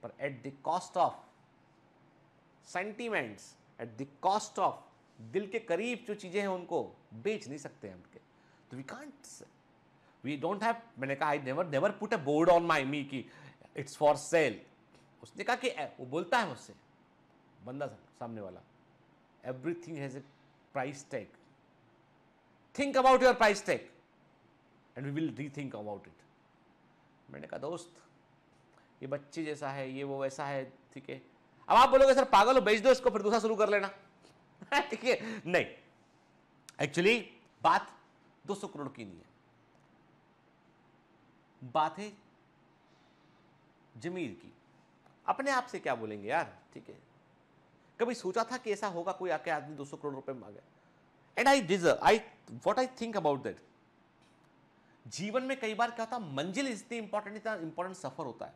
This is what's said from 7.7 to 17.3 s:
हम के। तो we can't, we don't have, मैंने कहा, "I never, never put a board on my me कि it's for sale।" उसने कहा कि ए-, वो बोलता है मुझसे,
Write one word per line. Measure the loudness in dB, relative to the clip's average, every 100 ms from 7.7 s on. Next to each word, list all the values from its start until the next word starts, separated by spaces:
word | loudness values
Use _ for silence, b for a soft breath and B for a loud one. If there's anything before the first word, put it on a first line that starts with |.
| -14 -16
हम | -16
के। | -20 -20 _ b b b _
तो | -16
we |
can't, | -14 -14 -16 -20 -20 -20 -20 _ _ _ _ b b b -8
we | -4
don't | -4 -2
have, | -2 -2 -8 -10
मैंने | -6 -2
कहा, | 0
"I | 0
never, | -2 -4
never | 0 0 0
put | -2 -4
a | -4
board | 0 4 6
on | 6
my | 6 2
me | 2 -4
कि | -4 -8 -10 B B B -16 -12
it's | -12 2
for | 4
sale।" | 4 2 2 2 0 -14 _ _ -20 _ _
उसने | -20 -8
कहा | -2 0
कि | -2
ए-, | -4 -8 -8
वो | -6
बोलता | -4 0 0
है | 0
मुझसे, | -6 -16 -20 _ _ _ _ _